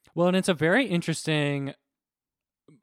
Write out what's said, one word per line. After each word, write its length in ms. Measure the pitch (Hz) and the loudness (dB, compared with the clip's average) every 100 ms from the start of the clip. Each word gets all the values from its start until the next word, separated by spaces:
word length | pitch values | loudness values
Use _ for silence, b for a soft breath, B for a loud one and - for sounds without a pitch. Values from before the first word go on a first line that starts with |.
| _ 165 | _ 0
Well, 120 | 180 | 2
and 80 | 185 | 2
it's 120 | 185 | 0
a 60 | 165 | 0
very 320 | 156 220 240 | 2 2 0
interesting 880 | 175 165 156 - 151 143 143 139 - _ _ _ _ _ _ _ _ _ _ | -2 -2 -4 -2 -2 0 -2 -6 -12 _ _ _ _ _ _ _ _ _ _